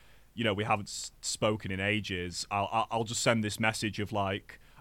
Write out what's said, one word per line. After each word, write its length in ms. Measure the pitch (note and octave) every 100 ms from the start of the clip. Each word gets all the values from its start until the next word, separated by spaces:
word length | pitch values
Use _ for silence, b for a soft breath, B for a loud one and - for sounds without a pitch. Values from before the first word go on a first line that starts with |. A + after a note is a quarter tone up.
| b b b
you 100 | -
know, 100 | A2+ G2
we 80 |
haven't 240 | A2 G#2+ G2+
s-, 220 | - - -
spoken 480 | - - A2 G#2+ G2
in 80 | F#2+
ages." 680 | G2+ G#2+ G2+ F#2 F2+ E2+ -
I'll, 180 | G2+ G2+
I'll, 160 | A2+ A2
I'll 120 | A2+
just 180 | A2+ A#2+
send 220 | C3+ A#2
this 160 | G#2+ G2+
message 400 | A2 G#2+ A2 G#2
of, 120 | G2+
like, 480 | G#2+ G2 G#2 - - b b